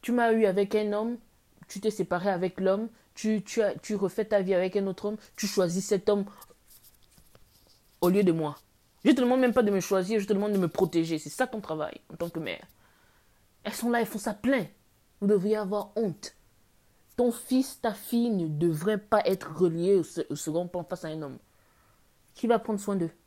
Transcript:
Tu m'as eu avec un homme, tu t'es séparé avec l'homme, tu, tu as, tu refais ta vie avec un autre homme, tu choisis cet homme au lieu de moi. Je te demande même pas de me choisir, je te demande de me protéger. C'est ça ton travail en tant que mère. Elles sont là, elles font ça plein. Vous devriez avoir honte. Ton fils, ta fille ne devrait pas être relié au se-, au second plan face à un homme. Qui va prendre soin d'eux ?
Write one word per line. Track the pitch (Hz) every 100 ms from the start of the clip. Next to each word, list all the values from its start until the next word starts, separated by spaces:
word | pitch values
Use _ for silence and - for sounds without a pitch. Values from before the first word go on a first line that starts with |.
Tu | -
m'as | 240 233
eu | 226 214
avec | 185 202
un | 214 214
homme, | 208 226 240 _ _ _ _ -
tu | 202
t'es | 220
séparé | 208 175 180 190
avec | 185 185 185
l'homme, | 190 196 220 - _
tu, | - 214 214
tu | - -
as, | 208
tu | - - 208
refais | 190 -
ta | 214 208
vie | 185
avec | 185 185 202
un | 196
autre | 185 208
homme, | 214 -
tu | - 202
choisis | - 180 175
cet | 196 202 190
homme | 208 202 - - - _ - - _ _ _ _ - - _ _ _ _ _
au | 180
lieu | 190
de | 196
moi. | 165 151 143 _ _ _ _
Je | 233
te | 269
demande | 247 254
même | 254
pas | 240
de | 214
me | 196
choisir, | 180 196 185 220
je | 202
te |
demande | 196 208
de | 202
me | 175
protéger. | - 185 170 165 160
C'est | 151
ça | - 254
ton | 220
travail | 202 160 143 - _
en | 165
tant | 170
que | -
mère. | 123 85 - _ _ _ _ _ _ _ _ _
Elles | 208
sont | - 233
là, | 240
elles | 226
font | 220
ça | 226
plein. | 208 233 269 170 - _ _ _ _
Vous | 202
devriez | 208 190 214
avoir | 202 208 202 -
honte. | 220 160 - _ _ _ _ _ _ _ _ -
Ton | 247
fils, | 233 - 254 262 -
ta | 233
fille | 208 - 233 240
ne | 202 165
devrait | 151 170 156 180 214
pas | 208 214 -
être | 185 - 156
relié | 180 165 170 196
au |
se-, | 160 - -
au | 147
second | - 175 175
plan | 175
face | 160 180
à | 160
un | 156
homme. | 147 127 _ _ _ _ _ _ _ _ _
Qui | - 226
va | 226
prendre | 220 208
soin | 202
d'eux ? | 196 165 -